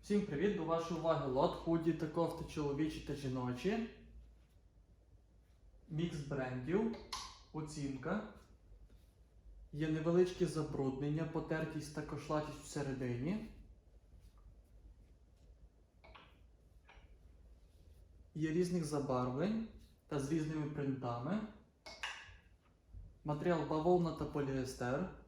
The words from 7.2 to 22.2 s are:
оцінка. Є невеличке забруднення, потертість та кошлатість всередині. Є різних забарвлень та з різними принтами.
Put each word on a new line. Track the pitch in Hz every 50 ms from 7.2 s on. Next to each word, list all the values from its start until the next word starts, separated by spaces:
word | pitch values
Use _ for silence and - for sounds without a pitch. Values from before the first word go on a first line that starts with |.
| - - - - - -
оцінка. | - 156 151 151 - 151 139 131 135 131 135 160 190 214 214 - - - - - - - - - - - - - - - - - _ - - - - - - - - - - -
Є | - 143 156 156
невеличке | 156 160 151 170 170 180 180 180 - - 180
забруднення, | 156 147 160 147 - 143 - 139 131 135 - 143 147 151 156 165
потертість | 151 - 156 147 - 165 156 156 151 - 151 139 - -
та | 156
кошлатість | 151 - 151 143 - - 156 151 151 147 135 -
всередині. | - - - 151 139 135 127 123 135 120 120 120 131 160 202 220 226 - - - - - - - - - - - - - - - - - - - - - - - - - - - - - - - - - - - - - - - - - - - - - - - - _ _ - - - - - - - - - - - - _ - - - - _ - - - - - - - - - - - - - - - - - - - - - - - - - - - - - -
Є | 156 156 160
різних | 156 180 180 175 180 175 156
забарвлень | 143 151 139 131 127 127 123 123 123 123 139 170 208 220 220 226 - - - - - - - _ -
та | 156 139
з | 131 143
різними | 165 156 151 156 156 151 143 -
принтами. | - 147 139 135 127 120 120 120 117 120 127 151 196 220 220 - - - - - _ _ _ - - - - - - -